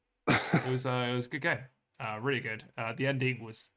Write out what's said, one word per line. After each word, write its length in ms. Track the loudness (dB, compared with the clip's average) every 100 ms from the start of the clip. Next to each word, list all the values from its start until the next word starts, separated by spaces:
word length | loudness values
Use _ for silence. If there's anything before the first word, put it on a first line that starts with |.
| _ _ 2
It 400 | 2 4 2 2
was, 140 | 0 0
uh, 220 | 0 0
it 20 |
was 120 | 0 -2
a 40 |
good 120 | -2
game. 180 | 0 -2 -4 _ _ _
Uh, 180 | -6 -2
really 180 | 0 0
good. 240 | -2 -6 -8 -6
Uh, 160 | -4
the 140 | 0 2
ending 360 | 2 2 0
was 240 | -6 -8 -10